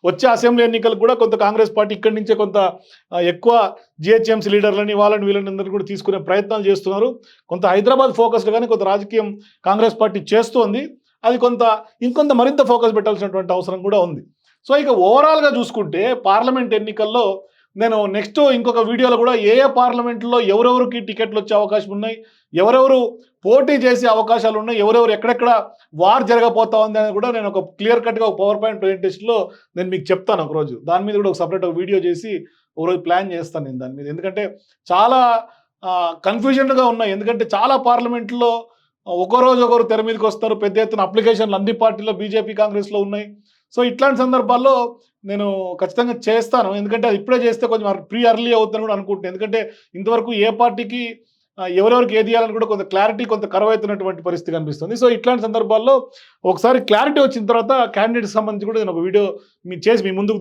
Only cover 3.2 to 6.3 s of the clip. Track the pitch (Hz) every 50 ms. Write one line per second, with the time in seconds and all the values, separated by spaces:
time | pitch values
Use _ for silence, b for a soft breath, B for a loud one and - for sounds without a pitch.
3.2 | 175 175 170 175 - 233 233 233 208 190 - b b b b _ 151 175 220 226
4.2 | 226 226 220 220 - 202 202 208 208 214 196 202 208 208 208 202 208 208 214 214
5.2 | 202 196 202 202 196 196 190 190 185 185 190 202 196 - 202 190 196 - 190 190
6.2 | 156 151